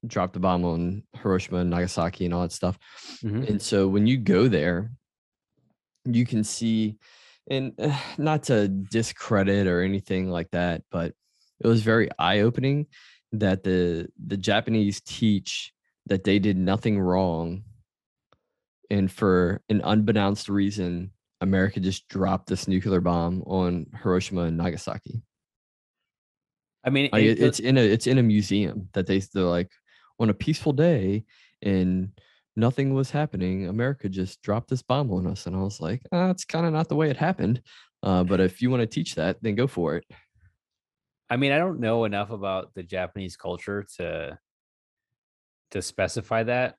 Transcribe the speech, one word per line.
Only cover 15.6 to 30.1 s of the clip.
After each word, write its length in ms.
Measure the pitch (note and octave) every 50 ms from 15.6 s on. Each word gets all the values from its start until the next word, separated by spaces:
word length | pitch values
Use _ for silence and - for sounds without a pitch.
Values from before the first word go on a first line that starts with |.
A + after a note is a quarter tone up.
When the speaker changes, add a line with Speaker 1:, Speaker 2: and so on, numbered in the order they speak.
| - - _ _ _ _ _ _ _
Speaker 1:
that 180 | - G2 F#2 F#2
they 160 | G2+ G2 G#2
did 160 | F#2+ G#2+ G2
nothing 460 | F#2 F#2 F#2 G2 G2 - A#2 G#2 G2+
wrong. 640 | F#2+ F2+ F2+ F#2 F#2+ F2+ E2 D#2+ E2+ E2+ E2+ F#2+ G#2+ - - _ _ _ _ _ _ _ _ _ _ _ _ _ _ _ _ _ _ _ _ _ _ _
And 220 | G#2 G2+ F#2+ F#2
for 500 | - - A2 G2 F2+ F2+ F2+ E2+ F#2+ - _
an 140 | _ A2 G2+ -
unbeknownst 640 | - G#2 A2 G#2+ G#2 A2 G#2+ G2+ G2 G2+ G2 -
reason, 640 | - G2 G2+ G2 G2+ G2+ G#2+ F#2 F2 F2 E2+ F2+ F#2+ _ _ _ _ _ _
America 380 | - G2 G2 F#2+ F#2+ G2 - G2+
just 280 | F#2 F#2+ F#2 - _
dropped 400 | _ - G2 F#2 F#2 F#2 F#2 -
this 200 | - F#2 F#2 -
nuclear 340 | - F#2+ F#2 F#2 G#2 F#2+ F2+
bomb 400 | F2 F2 F2 E2+ E2+ E2+ F2+ F#2 -
on 420 | - F#2 F#2+ F#2 F2+ F2+ F2 D#2 - - -
Hiroshima 420 | - G2+ F#2 F#2 - - G2 F2+ E2+
and 140 | E2 E2
Nagasaki. 640 | E2 E2+ F#2 D#2 - - - - - _ - - A#2 - _ _ _ _ _ _ _ _ _ _ _ _ _ _ _ _ _ _ _ _ _ _ _ _ _ _ _ _ _ _ _ _
Speaker 2:
I 80 | B2+
mean, 180 | C3+ C3+ C#3 C#3
Speaker 1:
Like, 120 | - A2 G#2+
Speaker 2:
it 160 | A2 A2+ -
Speaker 1:
it, 20 |
it's 180 | D3+ D3 - -
in 180 | G#2+ B2 C3
a, 40 | C3
it's 260 | A#2 G#2 G#2 A2 -
in 100 | - B2+ C3+
a 40 | A#2+
museum 640 | A2+ G#2 G#2+ G#2 - G2 G2+ G#2 D#2+ - - F#2 F#2 -
that 120 | G2+ F#2
they, 120 | F2+ G2 G2
they're 240 | G2 - - G2 F#2
like, 260 | F2 F2 F2 F2+ F#2 _ _ _ _ _ _ _ _